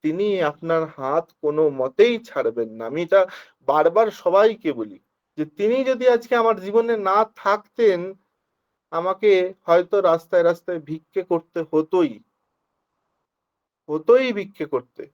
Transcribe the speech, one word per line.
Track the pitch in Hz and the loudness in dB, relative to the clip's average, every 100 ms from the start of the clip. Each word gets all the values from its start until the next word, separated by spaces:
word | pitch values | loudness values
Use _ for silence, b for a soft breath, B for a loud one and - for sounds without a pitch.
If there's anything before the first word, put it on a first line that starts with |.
তিনি | 156 170 208 196 | -4 -2 -2 0
আপনার | 151 147 165 165 160 | -2 -4 -2 -2 -2
হাত | 147 135 156 165 _ | -8 -4 -4 -4 _
কোনো | 151 151 156 | -4 0 0
মতেই | 135 131 127 233 233 | 0 -6 2 2 2
ছাড়বেন | - 143 117 117 113 | -6 -4 -4 -4 -8
না। | 110 113 | -8 -8
আমি | 147 | -8
এটা | 170 196 185 B B B - | 2 2 2 B B B -2
বারবার | 147 165 185 220 | 0 2 2 0
সবাইকে | - 180 190 220 214 165 | -2 0 4 2 0 -6
বলি | 123 107 92 _ _ _ - | -6 -10 -12 _ _ _ -10
যে | 156 | -10
তিনি | - 208 254 | -4 -2 0
যদি | 262 247 254 | -2 0 2
আজকে | 233 240 240 | 2 0 0
আমার | 226 208 | 2 0
জীবনে | 190 220 233 220 | 0 -2 0 -2
না | 190 196 220 - | 0 0 -2 -4
থাকতেন, | 196 208 _ - 226 180 185 196 _ _ _ _ _ _ _ | -4 -4 _ 0 0 2 -6 -14 _ _ _ _ _ _ _
আমাকে | 165 180 190 214 185 180 196 | -6 -4 0 2 2 2 -6
হয়তো | - 170 180 202 | 2 2 2 0
রাস্তায় | 185 165 - 180 170 | 2 0 0 2 2
রাস্তায় | 170 - 175 | 0 -6 -10
ভিক্ষে | 147 160 _ 196 | -10 -14 _ -8
করতে | 180 170 _ 175 156 | -4 -4 _ -10 -4
হতোই, | 156 156 185 156 107 _ _ _ _ _ _ _ _ _ _ _ _ _ _ _ _ - | -2 0 0 0 -4 _ _ _ _ _ _ _ _ _ _ _ _ _ _ _ _ -8
হতোই | 156 156 247 254 | -6 4 4 4
ভিক্ষে | 208 196 - - | -4 -8 -10 -6
করতে। | 135 - - - | -6 -6 -20 -20